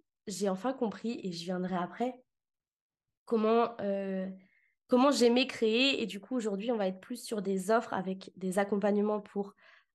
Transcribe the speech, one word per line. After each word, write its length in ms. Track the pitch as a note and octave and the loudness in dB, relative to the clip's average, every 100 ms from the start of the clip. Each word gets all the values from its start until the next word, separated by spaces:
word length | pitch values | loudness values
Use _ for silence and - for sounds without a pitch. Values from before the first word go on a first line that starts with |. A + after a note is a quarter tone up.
| _ _ - | _ _ -12
j'ai 220 | F3+ G3+ | -2 -2
enfin 240 | F#3+ B3+ | 0 -2
compris, 480 | C4+ A3 - A3+ B3 | -2 -2 -2 -6 -6
et 80 | F#3+ | -6
je 120 | E3 | -6
viendrai 300 | E3+ F3+ F3+ | -4 -4 -2
après, 400 | F3+ F3+ - B3+ B3+ _ _ _ _ _ _ _ _ _ _ - | -2 -4 -2 -4 -4 _ _ _ _ _ _ _ _ _ _ -2
comment, 460 | A3+ A3 A#3 A#3 - | 2 4 4 2 0
euh, 460 | G3+ G3 G3 F#3+ F#3+ F#3+ - _ _ _ _ | -2 -2 -2 -4 -6 -10 -18 _ _ _ _
comment 240 | B3 C#4 | 4 6
j'aimais 380 | A3+ A#3+ B3 C4 | 6 6 6 2
créer. 520 | - A3 A#3 C4+ - | 0 2 4 2 2
Et 60 | G3+ | -4
du 140 | G3 | -6
coup, 160 | - B3+ | -6 -4
aujourd'hui, 340 | G#3+ G3 A#3 | -2 -2 -2
on 60 | A3+ | 0
va 100 | F#3+ | -2
être 140 | F#3+ | -4
plus 220 | - A#3 | -10 -12
sur 200 | - G#3 | -6 -4
des 300 | F#3+ F#3+ F#3 | -2 -2 2
offres 200 | A3+ A#3 | 0 2
avec 380 | F#3+ F#3 F#3+ - - | -4 -4 -6 -10 -8
des 240 | F#3 F#3+ | -2 0
accompagnements 600 | G3 G#3 G3+ G3+ G#3 G#3+ | 2 2 2 2 2 0
pour 340 | G#3 G3+ G3 - - - _ | -4 -8 -8 -12 -20 -20 _